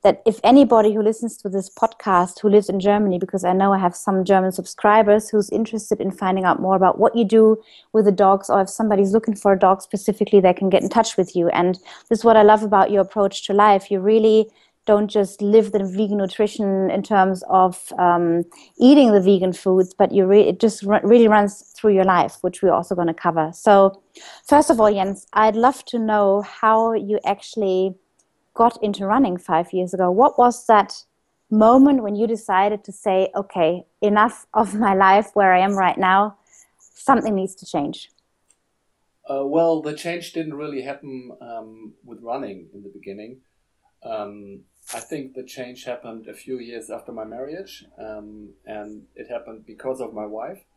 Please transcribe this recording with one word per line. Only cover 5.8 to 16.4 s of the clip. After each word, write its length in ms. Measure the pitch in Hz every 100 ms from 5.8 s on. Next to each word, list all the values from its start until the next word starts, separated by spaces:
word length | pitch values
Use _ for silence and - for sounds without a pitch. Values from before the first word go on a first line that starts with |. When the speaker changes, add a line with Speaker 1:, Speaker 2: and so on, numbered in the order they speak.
| - 208
Speaker 1:
in 80 | 190
finding 360 | - 190 190 185
out 140 | -
more 160 | 190 190
about 220 | 185 -
what 180 | 214 233
you 80 |
do 340 | 208 226 220 220 _ - _
with 120 | 220 208
the 60 |
dogs, 380 | 185 196 196 -
or 120 | 196
if 80 | 190
somebody's 420 | - 220 202 196
looking 220 | 214 220 202
for 180 | 202
a 60 | 190
dog 240 | 190 190
specifically, 560 | - 202 - 202 202 202
they 120 | 185
can 180 | 180 190
get 100 | 185
in 80 | 196
touch 260 | 226 220 -
with 200 | 180 180
you. 140 | 170
And 260 | - 180 185 - - _
this 100 | 226
is 60 | 233
what 120 | 220
I 40 |
love 220 | 208 214
about 260 | 214 196 190
your 140 | 202
approach 420 | 190 214 196 - -
to 80 |
life. 380 | 202 208 196 190
You 80 | 196
really 500 | 190 220 220 214 214 _ _ _ -
don't 240 | 208 208
just 320 | 208 196 -
live 280 | 202 220 202
the 120 | 202
vegan 340 | 196 185 214 208
nutrition 720 | 190 -